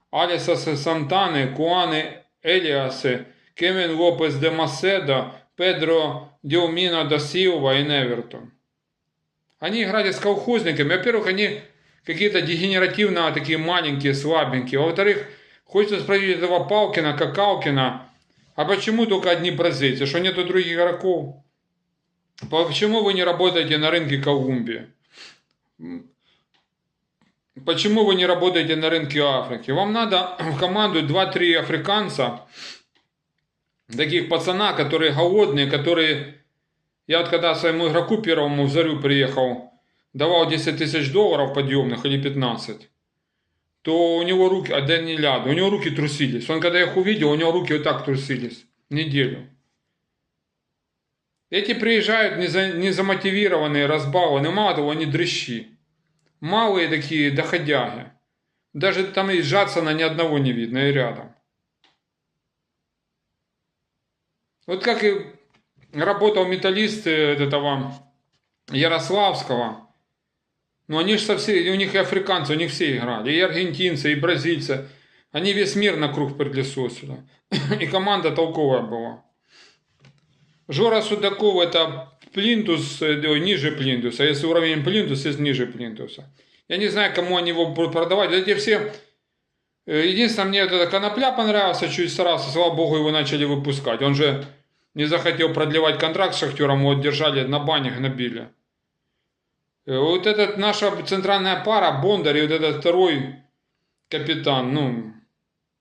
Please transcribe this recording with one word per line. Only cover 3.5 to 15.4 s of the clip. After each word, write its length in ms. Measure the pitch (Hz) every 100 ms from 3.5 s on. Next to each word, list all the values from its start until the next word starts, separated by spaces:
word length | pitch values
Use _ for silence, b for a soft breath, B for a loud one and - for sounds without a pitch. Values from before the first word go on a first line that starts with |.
Кевин 420 | - 175 185 175 160
Лопес 400 | 175 156 160 135
де 140 | 160
Маседо, 840 | 160 151 - 185 196 143 131 123 B _ -
Педро 720 | 180 160 160 165 151 139 - _
Диомино 640 | 143 165 170 165 185 165
да 140 | 147 147
Силва 600 | 143 180 185 165 135 135
и 40 |
Невертон. 720 | 147 143 123 117 117 120 117 _ _ _ _ _ _ _ _ _ _ _
Они 240 | 165 220
играли 300 | 196 214 196
с 60 | -
колхозниками. 720 | 202 202 - 233 170 147 143
Во-первых, 360 | 185 247 226 185
они 360 | 190 202 143 b b b b
какие-то 380 | - 160 208 185
дегенеративно 920 | 151 170 190 185 180 143 208 175 160
такие 260 | 147 139 156
маленькие, 560 | 160 175 156 139 139
слабенькие. 680 | 135 147 160 143 127 120 135
Во-вторых, 460 | 160 170 202 196 B B